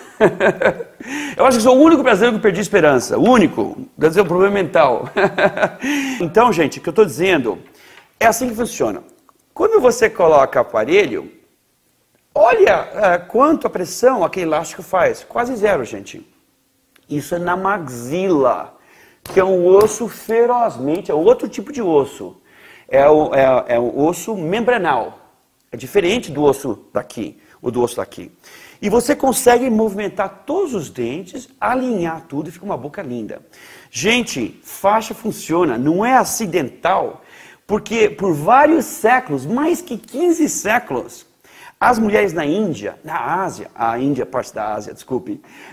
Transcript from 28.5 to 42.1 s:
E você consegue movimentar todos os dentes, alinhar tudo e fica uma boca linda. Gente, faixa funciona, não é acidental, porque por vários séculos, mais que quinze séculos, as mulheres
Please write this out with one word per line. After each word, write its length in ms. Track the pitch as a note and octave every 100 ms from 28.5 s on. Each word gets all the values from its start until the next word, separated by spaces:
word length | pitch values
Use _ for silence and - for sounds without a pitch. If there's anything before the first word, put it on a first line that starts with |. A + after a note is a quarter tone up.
| - - _
E 80 | G3+
você 240 | A3+ A#3
consegue 560 | C#4+ C4 - B3 A#3+ C4
movimentar 720 | A3 A3 G3 G3+ - G3 -
todos 300 | - E4 F4+
os 160 | A3 B2
dentes, 580 | F#2 A#2 D3 F3+ C4+ - _
alinhar 640 | G#3+ B3+ B3+ G#3+ E3+ D#3+ -
tudo 200 | C#3 D#3+
e 40 |
fica 120 | E3
uma 120 | G3+ D#3
boca 240 | C3+ F3
linda. 400 | D#3 B2 G#2 - _ _ - - -
Gente, 720 | - F3 B3 A#3 C#3 A2 -
faixa 500 | - - G3 A3 G#3+
funciona, 640 | G#3+ A3 - - E3 E3 A#2
não 260 | C#3 F3
é 120 | A#3 C4
acidental, 1080 | G3 - G#3 E3+ B2 - E3 F#3+ C3 - _ - - -
porque 460 | - G#3 - A3+ G#3
por 240 | - G3
vários 500 | D3 D#3+ B3+ D4+ D#4+
séculos, 600 | G#3+ - A3 B3 B3 C#3+ C3+
mais 340 | A#3+ D#4 E4+
que 160 | - A3
quinze 520 | - B3+ F4 E4 D4
séculos, 760 | - G3 A#3 A3+ B2 - - _ _ _ - - _
as 180 | G#3+ G#3+
mulheres 360 | A3